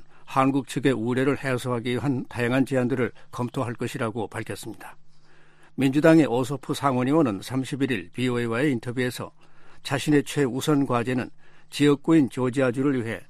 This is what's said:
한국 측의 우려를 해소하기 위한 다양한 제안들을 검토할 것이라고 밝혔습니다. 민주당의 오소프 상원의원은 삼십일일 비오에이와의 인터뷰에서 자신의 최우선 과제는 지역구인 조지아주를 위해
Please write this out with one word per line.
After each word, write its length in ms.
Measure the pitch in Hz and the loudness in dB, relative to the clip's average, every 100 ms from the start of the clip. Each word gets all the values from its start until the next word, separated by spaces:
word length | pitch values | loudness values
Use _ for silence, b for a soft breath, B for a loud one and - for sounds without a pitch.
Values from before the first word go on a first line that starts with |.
| b b | b b
한국 420 | - 135 135 135 131 | -2 2 2 2 -2
측의 240 | 143 135 | 0 2
우려를 520 | 117 117 127 139 131 | 2 0 0 0 -2
해소하기 480 | 135 123 127 120 123 | -2 -4 -2 -4 -2
위한 340 | 123 127 127 - | -2 0 -2 -4
다양한 380 | - 120 135 127 | -2 0 2 2
제안들을 440 | 131 123 127 113 b b | 0 0 0 -2 b b
검토할 420 | - 120 139 120 | -8 -6 -4 -6
것이라고 540 | 117 - 135 113 113 95 | -6 -8 -4 -4 -4 -6
밝혔습니다. 680 | 113 110 98 113 95 - - - b b b b b b | -8 -8 -10 -12 -14 -16 -18 -20 b b b b b b
민주당의 500 | - 135 147 160 160 127 | 0 2 6 8 8 6
오소프 460 | 120 131 139 - | 2 -2 -4 -6
상원의원은 680 | 139 139 123 127 156 131 95 | 0 2 2 2 2 2 0
삼십일일 680 | - 131 127 131 131 107 85 | -4 -6 -4 -2 -2 -2 -6
비오에이와의 580 | 120 127 120 117 113 151 | -4 -2 0 -2 0 0
인터뷰에서 580 | 120 123 127 123 - 90 - b b b b | 0 -4 -4 -4 -4 -10 -14 b b b b
자신의 400 | - 139 160 147 | -4 -2 4 4
최우선 600 | - 147 131 131 156 143 | 2 0 0 0 0 2
과제는 440 | 127 120 113 127 - - b b b | 2 0 0 -2 -4 -10 b b b
지역구인 600 | - 147 143 - 165 123 | 2 4 4 6 4 4
조지아주를 720 | 127 127 123 127 120 143 127 | 0 -2 2 2 2 0 0
위해 160 | 113 95 | -4 -8